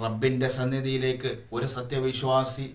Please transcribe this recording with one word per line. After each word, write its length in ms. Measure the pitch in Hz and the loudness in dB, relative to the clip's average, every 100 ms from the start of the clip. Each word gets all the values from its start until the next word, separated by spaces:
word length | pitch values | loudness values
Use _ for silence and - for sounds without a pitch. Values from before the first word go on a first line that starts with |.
റബ്ബിൻ്റെ 440 | 113 110 131 127 131 | -4 0 0 2 2
സന്നിധിയിലേക്ക് 840 | 131 127 135 135 131 131 127 127 - - | 2 2 -2 -2 0 0 -2 -4 -6 -6
ഒരു 140 | 117 131 127 | -4 -2 -2
സത്യവിശ്വാസി 920 | 123 135 131 127 131 131 131 - 131 | -2 -2 -2 0 2 4 4 0 -4